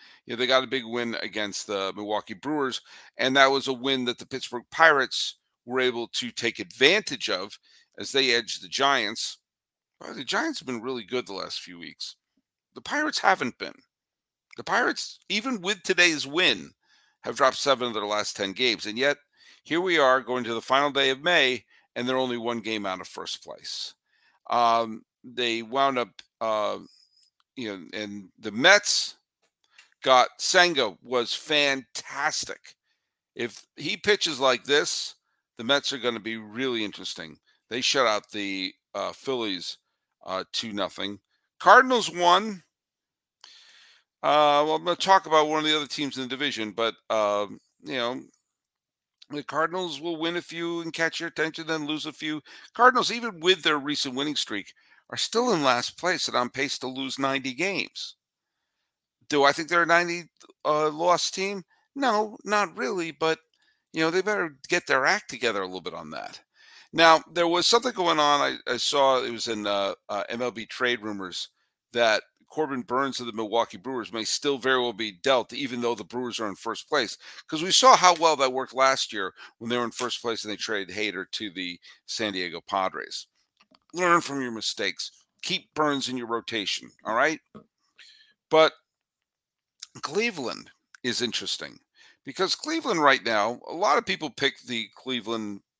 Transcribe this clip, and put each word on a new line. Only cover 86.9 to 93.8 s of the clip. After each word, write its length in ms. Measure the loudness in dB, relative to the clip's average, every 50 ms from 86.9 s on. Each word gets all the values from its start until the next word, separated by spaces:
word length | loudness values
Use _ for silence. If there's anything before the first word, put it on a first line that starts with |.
| -20 _ _
all 100 | -2 0
right? 280 | 2 2 0 0 -4 -10 _ -20 -20 -20 _ _ _ _ _ _ -20 -20 -20 -20 _ _ _ _ _ _ _
But 220 | 6 6 6 6 4 _ _ _ _ _ _ _ _ _ _ _ _ _ _ _ _ _ _ _ _ _ -20 -20 _ -10
Cleveland 680 | -10 -4 -2 0 0 0 -2 -4 -6 -6 -6 -8 -12 -18 _ _ _ _ -20 _ -4
is 180 | -2 -2 0
interesting 560 | -2 -2 -2 -4 -4 -4 -6 -6 -8 -12 -14 -20 _ _ _ _ -20 -20 _ _ _
because 320 | -12 -4 -4 -2 -2 -2
Cleveland 480 | -4 -4 -4 -4 -4 -2 -2 0 4 6
right 180 | 6 6 4
now, 380 | 2 2 2 2 2 0 -2 -6 -10
a 60 | -12 -6
lot 240 | -2